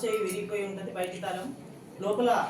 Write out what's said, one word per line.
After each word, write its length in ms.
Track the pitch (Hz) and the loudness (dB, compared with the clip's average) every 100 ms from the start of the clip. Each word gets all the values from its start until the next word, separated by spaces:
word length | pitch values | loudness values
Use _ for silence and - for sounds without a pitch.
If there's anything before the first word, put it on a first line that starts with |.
| 233 | 2
చేయి 120 | 214 | 2
విరిగిపోయి 480 | 190 196 202 208 196 | 2 -2 -2 -2 -2
ఉంటది, 260 | 190 180 | -4 -6
బయటి 300 | 185 180 180 | -2 -4 -2
తాళం. 340 | 196 180 254 - - - - - | -4 -4 -4 -8 -12 -16 -14 -2
లోపల 460 | 196 208 240 220 - | 0 4 6 6 2